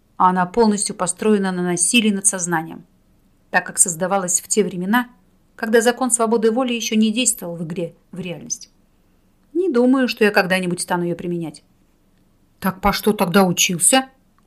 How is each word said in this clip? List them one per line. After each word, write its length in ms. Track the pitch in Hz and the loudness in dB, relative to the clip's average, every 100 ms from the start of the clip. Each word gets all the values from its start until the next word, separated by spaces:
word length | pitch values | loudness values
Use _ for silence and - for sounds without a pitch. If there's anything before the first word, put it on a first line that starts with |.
| _ - | _ 0
Она 280 | 185 185 180 | 2 2 0
полностью 480 | 233 220 208 - 208 | 4 4 2 -4 -4
построена 560 | 180 - 214 208 196 | -6 -2 0 2 0
на 100 | 185 | -2
насилии 480 | 180 175 - 240 214 | -2 0 2 2 2
над 160 | 196 - | 0 -2
сознанием, 580 | 190 180 165 165 160 - _ _ _ _ _ _ | -2 -2 -2 -4 -14 -20 _ _ _ _ _ _
так 140 | - | -4
как 140 | 202 - | -2 -2
создавалась 600 | 190 160 180 196 180 - | -2 0 -2 0 0 -4
в 80 | - | -2
те 160 | - | 0
времена, 440 | 196 175 185 240 247 _ _ _ _ - | 0 -2 -2 -2 -2 _ _ _ _ -8
когда 240 | 226 233 | 2 4
закон 300 | 226 240 254 | 4 2 -2
свободы 400 | - 226 233 220 | 0 2 2 2
воли 220 | 226 254 | 0 -2
еще 240 | 233 220 220 | -2 -2 2
не 160 | 220 | 2
действовал 440 | 214 254 - 175 170 | 2 -2 -2 -10 -8
в 80 | |
игре 300 | 160 175 165 - _ | -8 -6 -8 -10 _
в 80 | 180 | -14
реальность. 500 | 180 156 - - - _ _ _ _ _ _ _ _ | -12 -12 -12 -12 -14 _ _ _ _ _ _ _ _
Не 180 | 320 370 | -4 0
думаю, 380 | 240 254 269 247 | 2 2 2 0
что 160 | - | 0
я 60 | 208 | 2
когда-нибудь 500 | 208 185 185 180 175 | 2 0 0 -2 -4
стану 240 | - 175 | -4 -4
ее 120 | 175 170 | -2 -4
применять». 460 | 175 175 160 - _ _ _ _ _ _ _ _ _ _ | -6 -6 -8 -12 _ _ _ _ _ _ _ _ _ _
«Так 220 | 190 185 | -6 -2
по 120 | 202 | -2
что 200 | 190 220 | 0 0
тогда 320 | 208 185 202 | 0 2 4
учился?» 640 | 190 175 - 175 - 262 254 _ _ _ | 4 2 0 2 2 2 0 _ _ _